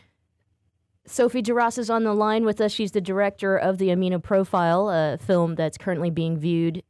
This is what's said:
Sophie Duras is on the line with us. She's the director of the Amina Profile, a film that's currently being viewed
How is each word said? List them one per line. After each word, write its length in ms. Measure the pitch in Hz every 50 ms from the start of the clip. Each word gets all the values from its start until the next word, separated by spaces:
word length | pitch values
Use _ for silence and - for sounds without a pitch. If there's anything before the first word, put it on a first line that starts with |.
| _ _ _ _ _ _ _ _ _ _ _ _ _ _ _ _ _ _ _ _ _
Sophie 360 | - - - 240 240 233 254
Duras 360 | 202 233 233 240 233 233 -
is 120 | 247 226 220
on 140 | 226 226 226
the 100 | 214 208
line 300 | 214 214 214 214 226 226
with 160 | 214 208 -
us. 140 | 214 208 -
She's 180 | - 214 190
the 80 | - 208
director 560 | 175 190 190 196 202 196 196 - 202 196 190
of 220 | - - 190 190
the 160 | 185 190 185 175
Amina 260 | 185 185 180 180 165
Profile, 680 | - - 202 190 190 - 202 180 170 165 170 185 208 208
a 280 | 175 160 156 151 139
film 380 | 165 - 208 185 175 170 165 160
that's 220 | 165 160 151 -
currently 320 | - - 196 175 147 175 170
being 280 | 156 165 165 165 165
viewed 460 | 151 151 175 170 165 165 165 160 180 -